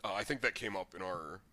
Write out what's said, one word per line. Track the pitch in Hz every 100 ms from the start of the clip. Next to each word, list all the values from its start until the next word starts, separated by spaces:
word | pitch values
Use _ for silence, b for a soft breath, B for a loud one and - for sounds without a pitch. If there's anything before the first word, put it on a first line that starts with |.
uh, | 107
I | 98
think | 107 139
that | 120 -
came | 113 98
up | 90 90
in |
our, | 92 90 78 95 -